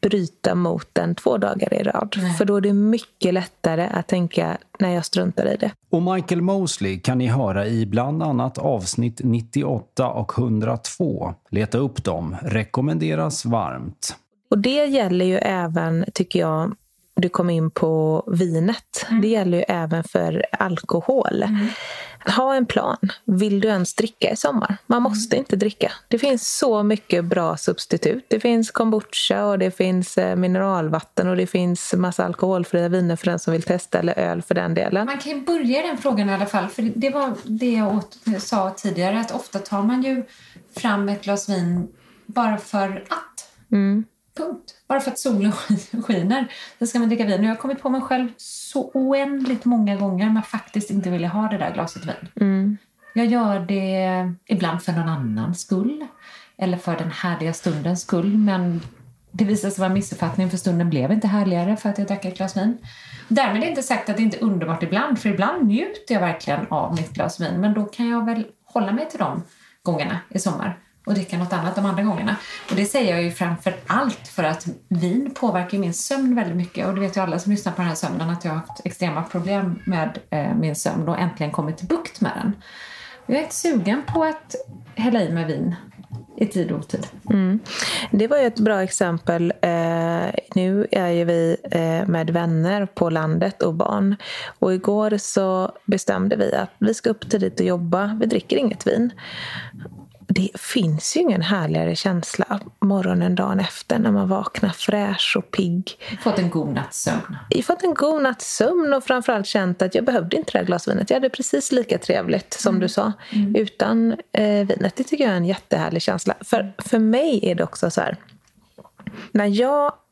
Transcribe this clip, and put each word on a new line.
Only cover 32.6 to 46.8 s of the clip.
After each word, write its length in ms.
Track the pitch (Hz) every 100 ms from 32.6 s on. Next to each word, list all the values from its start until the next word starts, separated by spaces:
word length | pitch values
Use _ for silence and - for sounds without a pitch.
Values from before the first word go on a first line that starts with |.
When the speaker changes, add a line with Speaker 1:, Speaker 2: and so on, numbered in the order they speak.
| 175 175 175
Speaker 1:
viner 260 | 185 175 165
för 100 | 180
den 140 | 170
som 140 | -
vill 100 | 165
testa, 360 | 165 180 - 175
eller 200 | 175 -
öl 220 | 175 170
för 140 | - 180
den 180 | 175
delen. 320 | 165 - 190 226
Speaker 2:
Man 120 | 277
kan 140 | 277
ju 100 | 285 277
börja 380 | 339 247 269
i 40 | 339
den 100 | 269
frågan 320 | 285 214 202
i 40 |
alla 120 | 196 202
fall, 220 | 202 185
för 140 | - 226 233
det 140 | 269
var 240 | 277 269 214
det 300 | - 220 247
jag 220 | 226 208 208
åt-, 440 | 180 - - 202
sa 300 | - 214 190
tidigare, 500 | 190 208 170 185 220
att 120 | 220
ofta 280 | 247 - 196
tar 240 | 196 202
man 180 | 208 254
ju 200 | 262 262 226 - - - _ -
fram 320 | 233 202 202
ett 140 | 202
glas 260 | 202 202 202
vin 380 | 190 175 175 - - - - -
bara 320 | 233 220 208
för 460 | - 202 196 190 -
att. 400 | - - - - _ _
Speaker 1:
Mm. 340 | 202 196 208 220 _ _ -
Speaker 2:
Punkt. 360 | 320 - - - _
Bara 120 | 269
för 120 | 269
att 80 | 247
solen 320 | 269 208 208
sk-, 520 | - - 208 - 233
skiner. 440 | 226 196 180 262 254 - -
Sen 80 | -